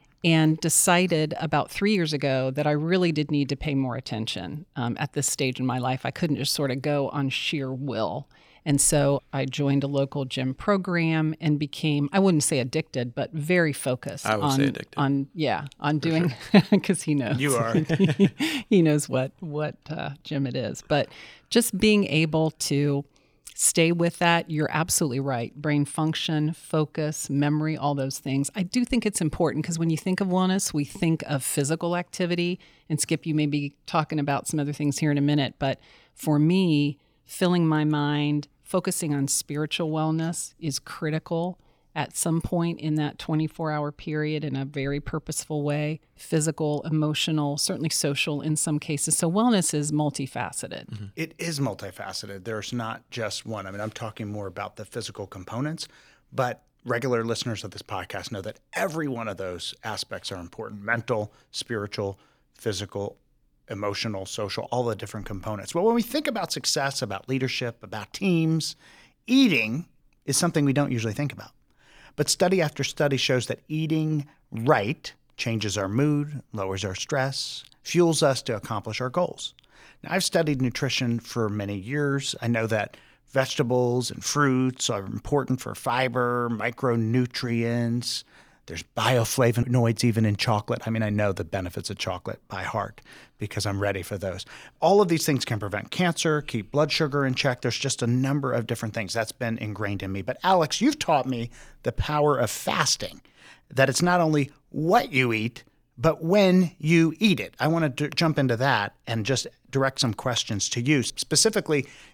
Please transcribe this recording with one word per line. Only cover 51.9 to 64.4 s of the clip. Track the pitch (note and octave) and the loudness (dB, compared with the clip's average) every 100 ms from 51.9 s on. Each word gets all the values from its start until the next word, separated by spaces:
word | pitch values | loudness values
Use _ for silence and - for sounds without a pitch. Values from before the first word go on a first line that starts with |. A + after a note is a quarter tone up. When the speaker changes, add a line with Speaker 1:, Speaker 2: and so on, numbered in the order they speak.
| - G2 - G2+ G2 | -12 -10 -10 -10 -10
Speaker 3:
There's | A2+ G#2+ - | -8 -8 -6
not | B2 A2 A2+ _ | -6 -6 -10 _
just | A#2+ G#2+ - A2+ | -8 -6 -8 -8
one. | G#2 F#2+ | -10 -8
I | |
mean, | G2+ | -8
I'm | A2 | -8
talking | - A2 - G#2 | -8 -10 -10 -10
more | G#2 G2 | -8 -8
about | F#2+ G2+ - | -8 -10 -12
the | G#2 | -12
physical | A#2+ G#2+ G#2 G2 | -10 -10 -10 -14
components, | F#2+ F2+ A#2 D3+ D#3+ - - _ _ _ | -14 -10 -6 -4 -6 -12 -18 _ _ _
but | A#2+ B2 A2+ _ _ B2 | -4 -4 -4 _ _ -4
regular | A#2+ C3 A#2+ A2+ | -2 0 0 0
listeners | A2+ B2 G#2+ | -2 -4 -6
of | G2 | -10
this | - | -14
podcast | - G2 - G2 - | -10 -8 -8 -10 -8
know | G2+ | -10
that | G#2+ - _ | -10 -12 _
every | - F#3+ D#3 D3 | -4 -4 -2 -4
one | A#2 A2 | -4 -6
of | F#2 | -6
those | F#2 F2 - - | -8 -8 -10 -10
aspects | A2+ G2 - F#2+ - | -8 -8 -8 -10 -10
are | F#2+ | -10
important: | E2+ - G#2+ G#2 | -12 -12 -12 -8
mental, | G2+ A#2 - A2 G#2+ _ _ | -2 -2 0 -2 -4 _ _
spiritual, | - - A2+ G#2 - G2 G2 _ _ _ | -10 -6 -6 -6 -4 -6 -6 _ _ _
physical, | - A2+ F#2+ G2+ G2+ G2+ - _ _ _ _ - | -8 -6 -4 -6 -8 -8 -10 _ _ _ _ -12
emotional, | G2+ G#2 G2+ A#2 G2 F#2+ | -6 -6 -4 -4 -6 -8
social, | - | -6